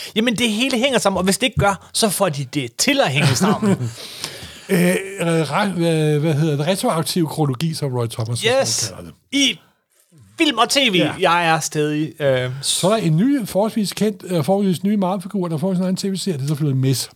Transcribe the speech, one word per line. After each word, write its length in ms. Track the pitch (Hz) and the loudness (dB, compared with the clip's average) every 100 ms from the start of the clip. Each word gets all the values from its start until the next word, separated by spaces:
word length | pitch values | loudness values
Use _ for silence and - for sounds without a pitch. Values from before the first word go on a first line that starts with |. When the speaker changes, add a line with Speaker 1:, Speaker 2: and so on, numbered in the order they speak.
| - 208 | -6 0
Speaker 1:
Jamen, 200 | 240 202 | 0 2
det 140 | 240 | 0
hele 260 | 208 269 247 | 0 0 0
hænger 220 | 277 233 | 2 2
sammen, 180 | 196 180 | 2 0
og 60 | |
hvis 140 | 185 185 | 0 0
det 80 | 254 | 0
ikke 120 | - | 2
gør, 300 | 202 190 - | 0 0 -4
så 160 | - - | 0 0
får 200 | 160 190 | 2 0
de 160 | 139 127 | -2 -6
det 220 | 147 120 - | -4 -4 -2
til 220 | - 277 208 | 0 2 2
at 60 | |
hænge 160 | 131 160 120 | 2 2 4
sammen. 400 | 196 185 208 170 | 2 2 2 0
Speaker 2:
<laughs> 120 | 120 - - - - - - - - | -2 -8 -16 -12 -12 -12 -16 -12 -2
Øh, 260 | 185 175 185 190 - 170 165 | 2 2 2 -2 -4 0 0
re-, 260 | 143 165 202 | 0 0 0
hvad, 500 | 175 170 160 151 147 | 0 0 2 2 2
hvad 140 | 165 | 2
hedder 240 | 143 160 143 | 2 2 0
det? 100 | 151 | 0
Retroaktiv 600 | 190 247 165 - 185 151 | 0 0 0 0 -2 -2
kronologi, 460 | - 147 123 160 | 0 -2 -2 -4
som 200 | 156 143 | -4 -4
Roy 140 | 123 117 | -2 -4
Thomas 320 | - 110 120 | -4 -4 -2
Speaker 1:
Yes. 520 | 220 262 247 - - 90 | 0 2 0 -2 -4 -8
Speaker 2:
kalder 140 | 87 | -16
det. 20 | - _ | -18 _
Speaker 1:
I 280 | 277 262 175 _ _ _ _ _ 160 - - | 0 0 -2 _ _ _ _ _ -20 -10 -2
film 200 | 311 226 | 0 2
og 120 | 233 | 2
T 80 | 277 254 | 2 4
V. 40 | 180 | 4
Speaker 2:
Ja. 180 | 151 151 | 2 2
Speaker 1:
Jeg 280 | 180 170 170 | 2 2 2
er 120 | 160 | 2
stadig, 640 | - 156 151 151 156 - | 0 -2 0 0 -4 -2
øh, 300 | 143 127 127 135 | 0 2 0 -4
Speaker 2:
Så 260 | 131 - 175 | -4 0 2
er 60 | 220 | 2
der 0 | |
en 140 | 170 156 | 2 4
ny, 300 | 254 285 196 | 4 2 0
forholdsvis 460 | 185 214 226 190 | -2 0 0 -2
kendt, 300 | - 214 208 180 | -2 -2 -2 -4
øh, 160 | 175 | -2
forholdsvis 400 | 165 196 196 175 | 0 0 0 0
ny 120 | 196 214 | 0 0
Marvel-figur, 520 | 180 202 190 202 175 | 0 -4 -6 -6 -4
der 100 | 160 | -2
får 160 | 190 | -2
sin 100 | 180 | 0
egen 120 | 185 185 | -2 -2
T 100 | 202 | -4
V-serie. 320 | 190 196 147 | -4 -4 -4
Det 60 | |
er 40 | 139 | -2
selvfølgelig 340 | 143 151 131 | -2 0 2
Miss 280 | 131 127 - | 2 0 -4